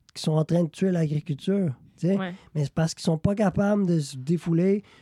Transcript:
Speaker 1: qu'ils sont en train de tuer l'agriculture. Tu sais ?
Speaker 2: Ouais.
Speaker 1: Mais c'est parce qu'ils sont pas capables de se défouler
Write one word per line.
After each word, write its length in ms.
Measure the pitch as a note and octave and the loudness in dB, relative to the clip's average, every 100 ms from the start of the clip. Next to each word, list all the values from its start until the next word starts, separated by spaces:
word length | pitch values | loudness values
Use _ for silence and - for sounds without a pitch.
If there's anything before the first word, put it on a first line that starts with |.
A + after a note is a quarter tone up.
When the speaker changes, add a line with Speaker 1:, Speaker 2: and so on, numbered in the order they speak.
| _ - | _ -6
Speaker 1:
qu'ils 60 | |
sont 100 | - | 0
en 140 | D#3 D#3 | 0 2
train 180 | F3 | 2
de 60 | D#3+ | 0
tuer 200 | - F#3+ | 0 0
l'agriculture. 840 | F3 D#3 D3 - C#3 - G3 F3 B2 - - | 2 0 -2 -4 -4 -2 0 0 -4 -12 -4
Tu 100 | E3 | 0
sais ? 100 | G3 | 0
Speaker 2:
Ouais. 160 | F#3 F#3 - D3+ | -2 -10 -8 -4
Speaker 1:
Mais 80 | |
c'est 100 | C#3 | -2
parce 200 | - D#3+ - | -2 -2 -2
qu'ils 80 | |
sont 140 | - D#3+ | -2 0
pas 180 | G3+ G3+ | 0 2
capables 500 | G3 G3+ G3+ G#3 F#3 | 0 2 2 2 2
de 140 | E3+ | 0
se 160 | C#3 C3+ | -2 -6
défouler 680 | C3 E3+ E3+ E3 F#3+ G3+ - - | -4 -2 0 2 2 0 -4 -18